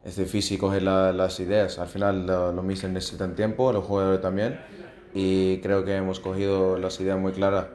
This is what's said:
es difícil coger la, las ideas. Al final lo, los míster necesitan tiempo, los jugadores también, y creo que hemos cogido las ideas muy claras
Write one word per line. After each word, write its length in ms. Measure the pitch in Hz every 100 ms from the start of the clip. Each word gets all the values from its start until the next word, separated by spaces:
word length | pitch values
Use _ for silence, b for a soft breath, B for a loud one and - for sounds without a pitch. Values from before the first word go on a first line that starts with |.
es 120 | 92 90
difícil 440 | 92 104 95 98
coger 240 | 98 98
la, 280 | 95 95 95
las 280 | 92 92 -
ideas. 400 | 90 104 95 90
Al 80 | 90
final 360 | 98 101 95
lo, 280 | 90 92 90
los 120 | 87
míster 260 | 95 95 95
necesitan 440 | 92 - - 92
tiempo, 380 | 90 107 107 127
los 120 | 104
jugadores 360 | 95 98 95 92
también, 400 | 92 95 113 - B B B B -
y 440 | 95 95 95 95 92
creo 260 | 95 98
que 100 | 95
hemos 260 | 98 95 92
cogido 580 | 95 95 98 98 95 92
las 200 | 92 -
ideas 200 | 95 95
muy 140 | 95
claras 340 | 95 98 98 -